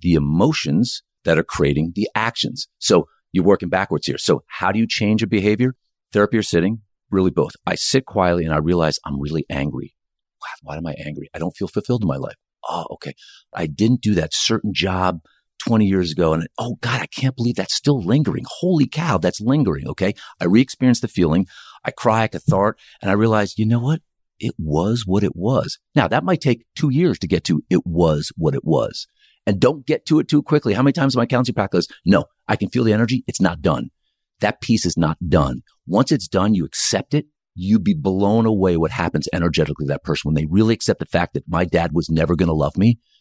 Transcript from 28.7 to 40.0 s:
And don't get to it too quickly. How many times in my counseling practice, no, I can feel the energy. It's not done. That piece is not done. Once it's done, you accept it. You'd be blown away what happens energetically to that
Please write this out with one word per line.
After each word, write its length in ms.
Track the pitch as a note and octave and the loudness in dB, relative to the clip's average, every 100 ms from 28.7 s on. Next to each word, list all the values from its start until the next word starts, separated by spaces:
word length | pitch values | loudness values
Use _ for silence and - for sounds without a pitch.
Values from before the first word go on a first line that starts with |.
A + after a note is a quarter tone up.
| D2 G#1 - - _ _ _ - | 0 -2 -6 -16 _ _ _ -4
And 120 | G2 | 2
don't 260 | B2 D3+ C3 | 2 2 -2
get 200 | C#3+ - | -4 2
to 120 | D#3 | 0
it 80 | E3 | 2
too 140 | D3 | 0
quickly. 320 | - D3 A#2 | 2 0 2
How 80 | G2+ | 2
many 100 | C#3 | 2
times 220 | D3 C#3 B2 | 2 0 0
in 40 | |
my 60 | A#2 | 0
counseling 260 | B2+ B2 G#2+ | 0 0 -2
practice, 320 | F#2+ F2+ - - F2 | -2 0 -2 -2 0
no, 200 | E2+ - _ - | 2 0 _ -6
I 80 | G#2+ | -4
can 140 | G2 | -2
feel 140 | B2+ | 0
the 100 | A2+ | 2
energy. 300 | G#2+ A#2 B2+ - | 2 2 -2 -4
It's 120 | - | -2
not 220 | F#2 E2 | -2 0
done. 300 | E2+ C#2+ B1+ - _ _ _ - | -2 -2 -4 -16 _ _ _ -4
That 180 | G#2 - | -4 -2
piece 260 | - A2+ F2 | 0 0 0
is 120 | E2 | 0
not 200 | D#2+ D#2+ E2+ | 0 -2 2
done. 320 | E2+ C2+ B1+ - _ - | 2 2 -2 -12 _ -2
Once 240 | F#2+ C#3 | 0 2
it's 160 | D#3 - | 0 -2
done, 260 | F#2+ G2+ G2+ | 0 2 0
you 100 | C#2+ | -2
accept 480 | - - A2+ - | -4 -2 -2 -2
it. 140 | D3 - _ _ | -4 -4 _ _
You'd 300 | - F#2 G#2+ F#2+ | -8 2 2 2
be 80 | |
blown 520 | D#2+ F#2+ F#2+ G2+ A2+ A2+ | 0 0 0 2 2 2
away 300 | G#2 F#2 E2+ | 2 2 2
what 160 | D#2+ | 0
happens 380 | - E2+ D#2 - | -2 -2 -2 -4
energetically 540 | - E2+ E2 D2 D2 C#2+ | -2 0 0 -2 -2 -4
to 40 | |
that 100 | C#2+ | -4